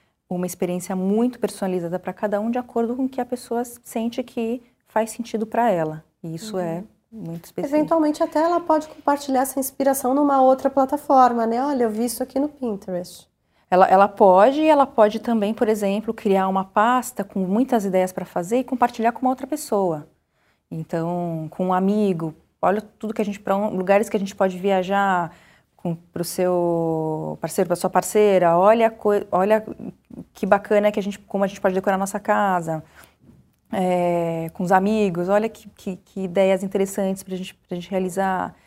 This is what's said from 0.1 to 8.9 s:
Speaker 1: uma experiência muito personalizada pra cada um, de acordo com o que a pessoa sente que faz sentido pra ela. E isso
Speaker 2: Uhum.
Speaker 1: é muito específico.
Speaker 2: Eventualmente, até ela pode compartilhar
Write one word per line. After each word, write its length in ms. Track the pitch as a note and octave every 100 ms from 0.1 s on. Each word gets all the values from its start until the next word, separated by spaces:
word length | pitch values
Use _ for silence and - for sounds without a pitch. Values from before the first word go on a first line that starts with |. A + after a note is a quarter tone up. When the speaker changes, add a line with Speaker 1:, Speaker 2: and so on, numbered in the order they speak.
| _ -
Speaker 1:
uma 160 | F3+ F3+
experiência 500 | F3 F3+ F3+ F3+ F#3+
muito 420 | F#3+ G#3 B3 B3
personalizada 640 | - - F#3+ F3+ E3+ F3+
pra 140 | F#3+
cada 260 | F#3 G#3 G3+
um, 100 | A3+
de 80 | B3
acordo 380 | B3 A#3 A#3 B3
com 80 |
o 60 | C4
que 100 | C4
a 60 | B3
pessoa 380 | B3 - A#3 A#3+
sente 580 | - - A#3+ A3+ A#3
que 380 | B3 - A3+ A#3+ _ _ _
faz 240 | G#3+ A3+
sentido 340 | - A#3 A3 A3+
pra 240 | A#3 A#3
ela. 320 | F3 D#3 D#3 - _
E 100 | E3
isso 220 | E3 A3 F#3+
Speaker 2:
Uhum. 60 |
Speaker 1:
é 220 | F3 D#3+ A3 _ _
muito 320 | A3+ E3 E3
específico. 320 | - - C#4+ D4+
Speaker 2:
Eventualmente, 480 | D4 E4 D4+ D4+
até 160 | E4 D4+
ela 220 | E4 F4
pode 260 | E4+ D#4
compartilhar 540 | D#4